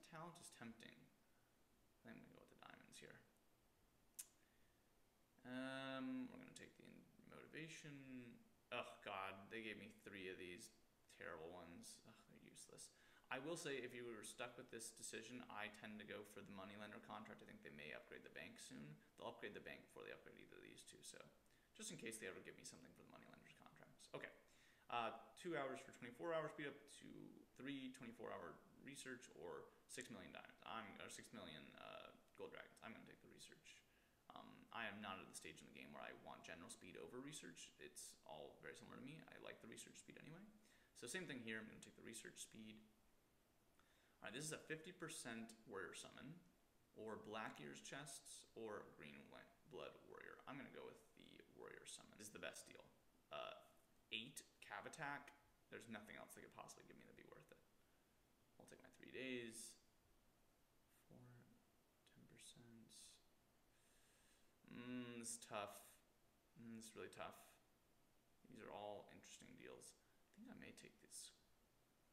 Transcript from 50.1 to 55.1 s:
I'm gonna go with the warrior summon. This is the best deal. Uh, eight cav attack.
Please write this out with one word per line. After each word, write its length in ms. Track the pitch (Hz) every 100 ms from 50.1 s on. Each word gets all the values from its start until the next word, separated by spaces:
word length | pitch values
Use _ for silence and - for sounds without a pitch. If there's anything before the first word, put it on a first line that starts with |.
| - 50 50 -
I'm 80 | 139
gonna 160 | 110
go 160 | 76 62
with 80 | - - 50
the 80 | 50 50 -
warrior 320 | - 57 - -
summon. 320 | - - -
This 160 | 104
is 20 | -
the 60 |
best 240 | - - -
deal. 160 | - - - - - -
Uh, 240 | 73 55 - - - - - -
eight 320 | 110 120 151 - - -
cav 240 | 101 110
attack. 400 | 120 143